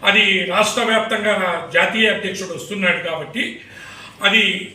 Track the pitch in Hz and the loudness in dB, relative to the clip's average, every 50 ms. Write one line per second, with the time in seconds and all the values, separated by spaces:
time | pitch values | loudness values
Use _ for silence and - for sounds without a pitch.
0 | - 196 196 214 214 196 196 185 180 185 180 196 214 202 - 240 233 226 220 220 | 2 4 4 4 4 4 2 2 0 0 2 2 2 2 2 0 0 2 2 2
1 | - - 240 208 208 214 208 190 185 180 175 170 170 - - 170 180 190 196 220 | 2 2 -2 0 2 2 2 2 2 0 -2 -2 -6 -2 2 2 2 2 2 2
2 | 220 214 196 - - 190 190 190 190 180 170 147 - - 208 196 190 180 170 170 | 2 2 2 2 -2 -4 -6 -6 -8 -8 -8 -10 -8 -8 -6 -2 0 0 0 0
3 | 160 170 160 156 151 147 147 226 285 - - - - - - - - - - - | -2 -4 -6 -6 -8 -8 -4 -4 -4 -4 -6 -12 -16 -20 -20 -18 -18 -18 -18 -18
4 | - - - - 202 196 202 220 214 196 185 180 - - - | -18 -20 -16 -2 0 2 4 4 2 2 0 -2 -6 -10 -14